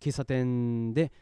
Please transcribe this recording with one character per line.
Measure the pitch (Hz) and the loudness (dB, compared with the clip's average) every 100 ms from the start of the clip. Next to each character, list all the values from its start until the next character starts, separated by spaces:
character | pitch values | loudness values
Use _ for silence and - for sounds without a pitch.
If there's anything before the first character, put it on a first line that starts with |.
喫 | 147 | -4
茶 | 139 131 | -2 -2
店 | 131 123 123 120 117 113 | 0 2 0 0 0 0
で | 120 160 - | 0 0 -2